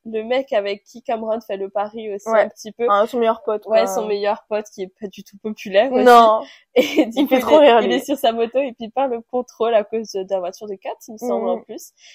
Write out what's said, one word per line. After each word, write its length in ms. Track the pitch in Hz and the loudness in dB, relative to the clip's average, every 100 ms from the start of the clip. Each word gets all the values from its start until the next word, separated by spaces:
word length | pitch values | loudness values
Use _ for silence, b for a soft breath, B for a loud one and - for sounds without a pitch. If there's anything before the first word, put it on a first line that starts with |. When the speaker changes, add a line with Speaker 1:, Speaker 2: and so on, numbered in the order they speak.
Speaker 1:
le 180 | 226 220 | -8 -8
mec 300 | 220 254 269 | -2 -4 -2
avec 320 | 226 202 202 | -2 -2 -8
qui 180 | _ 233 | _ -18
Cameron 380 | - 226 220 220 | -8 -6 -4 -6
fait 160 | 226 196 | -6 -10
le 120 | 196 | -6
pari 420 | 202 208 226 220 | -6 -6 -8 -12
aussi 140 | 202 220 | -10 -2
Speaker 2:
Ouais. 140 | 226 | 0
Speaker 1:
un 60 | 214 | 0
petit 220 | - 214 | -4 -18
peu. 140 | - 233 | -6 0
Speaker 2:
Ah, 180 | 202 226 | 2 0
son 100 | 247 | 0
meilleur 240 | 226 226 | 0 0
pote, 240 | - 214 196 | -4 -6 0
Speaker 1:
Ouais, 120 | 220 | 0
Speaker 2:
quoi. 20 | 190 | 2
Speaker 1:
son 200 | 190 214 | -2 -4
meilleur 380 | 202 208 214 _ | -2 -2 -4 _
pote 180 | 214 214 | -6 -6
qui 100 | - | -12
est 100 | 185 _ | -12 _
pas 60 | 208 | -16
du 160 | - | -16
tout 120 | - 202 | -20 -14
populaire 500 | 220 214 214 190 254 | -12 -10 -2 0 2
aussi. 120 | 254 | 4
Speaker 2:
Non. 380 | 247 240 226 220 - B B | 6 8 8 4 -2 B B
Speaker 1:
Et 320 | - 294 294 233 | 0 0 0 0
du 60 | 247 | 0
Speaker 2:
Il 60 | 277 | 0
Speaker 1:
coup, 80 | |
Speaker 2:
fait 60 | 254 | 0
trop 200 | - 302 | 4 6
Speaker 1:
il 40 | |
est, 80 | 285 | 8
Speaker 2:
rire, 80 | 233 | 6
Speaker 1:
il 40 | 202 | 4
Speaker 2:
lui. 60 | 247 | -2
Speaker 1:
est 80 | |
sur 120 | 262 277 | -2 -2
sa 160 | 240 | -2
moto 260 | 233 233 254 | -2 -2 -2
et 140 | 277 | -4
puis 140 | 226 220 | -8 -10
il 40 | |
perd 200 | 262 269 | -4 -4
le 100 | 233 | -4
contrôle 520 | 233 247 247 _ 226 | -8 -8 -8 _ 0
à 80 | 226 | 0
cause 300 | 214 226 214 | 0 -6 -8
de, 100 | 196 | -10
de 80 | 190 | -6
la 80 | 196 | -6
voiture 260 | 175 196 214 | -6 -10 -14
de 60 | |
Kat, 160 | 196 262 440 - | -14 -12 -14 -16
il 40 | |
me 40 | 220 | -12
semble, 260 | 247 233 226 | -6 -4 -2
Speaker 2:
Mhm. 40 | |
Speaker 1:
en 100 | 233 | -6
plus. 280 | - 220 - _ b | -8 -18 -18 _ b